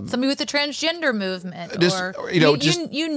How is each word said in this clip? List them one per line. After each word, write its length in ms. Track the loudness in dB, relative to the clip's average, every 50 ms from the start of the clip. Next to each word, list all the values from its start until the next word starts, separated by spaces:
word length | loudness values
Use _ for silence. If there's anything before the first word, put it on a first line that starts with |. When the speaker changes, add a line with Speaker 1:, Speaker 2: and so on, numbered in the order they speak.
| 0
Speaker 1:
Somebody 220 | -2 -2 0 0
with 100 | 0 0
the 80 | 0 -2
transgender 680 | -2 0 -2 -2 -2 -4 -2 -2 -2 -2 0 -2 -2 0
movement, 640 | 0 -2 -4 -4 -6 -8 -10 -10 -10 -12 -8 0 2
Speaker 2:
just, 180 | 2 2 4 0 -2 -4 -6
Speaker 1:
or, 120 | -8 -6 0
Speaker 2:
you 80 | 4 6
know, 120 | 6 6
Speaker 1:
you, 60 | 6
Speaker 2:
just 220 | 4 4 2 2 2
Speaker 1:
you, 280 | -2 -4 -4 -4 -2
you 20 | -2 0